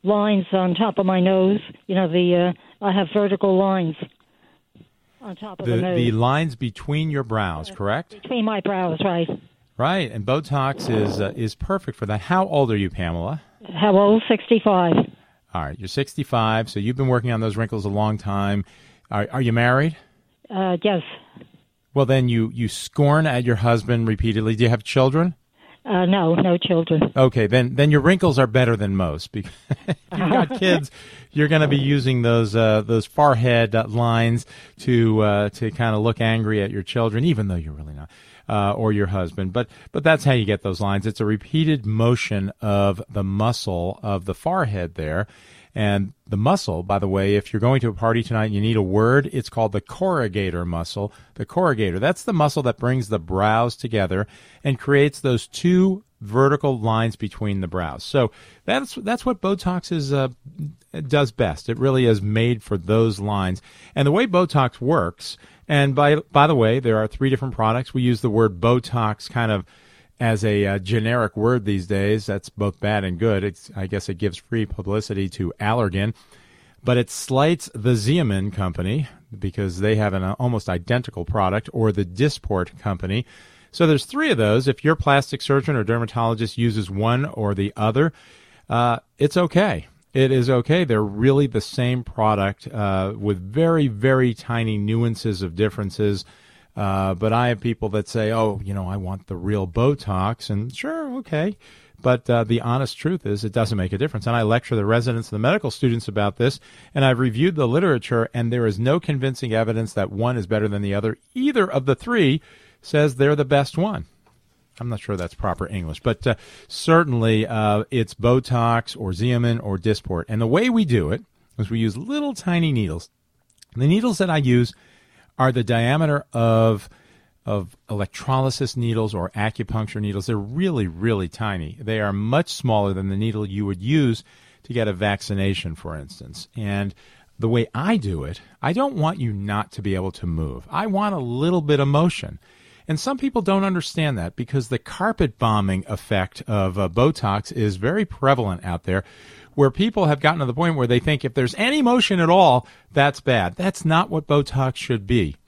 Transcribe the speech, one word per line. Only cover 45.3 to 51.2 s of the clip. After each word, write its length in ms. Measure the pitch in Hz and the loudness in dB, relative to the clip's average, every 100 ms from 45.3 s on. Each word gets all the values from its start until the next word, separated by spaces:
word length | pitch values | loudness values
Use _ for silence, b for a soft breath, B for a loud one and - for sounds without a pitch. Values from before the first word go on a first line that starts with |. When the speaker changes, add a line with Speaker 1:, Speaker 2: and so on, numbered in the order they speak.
| b b b b | b b b b
Speaker 2:
And 420 | - 104 101 98 - - | -2 2 2 -2 -8 -6
the 100 | 101 | 0
muscle, 460 | 117 190 - 82 | 2 0 -2 -6
by 160 | 90 98 | -2 -2
the 80 | 98 | 0
way, 300 | 95 98 104 | 0 2 0
if 160 | - | 0
you're 80 | 110 | 0
going 200 | 117 131 | 2 2
to 80 | 117 | 0
a 40 | |
party 300 | 90 113 113 | -2 0 0
tonight 220 | 110 113 110 | 0 -2 -2
and 80 | |
you 60 | 101 | 0
need 140 | 110 | 0
a 80 | 110 | 0
word, 480 | 95 101 113 135 139 | 2 2 4 4 2
it's 160 | 139 - | -6 -6
called 220 | - 110 | -2 -2
the 100 | 101 | -2
corrugator 840 | - - 190 170 113 95 95 85 87 | -8 -4 -2 0 -2 -2 -2 -4 -4
muscle. 460 | 82 85 - 104 b | -4 -6 -6 -8 b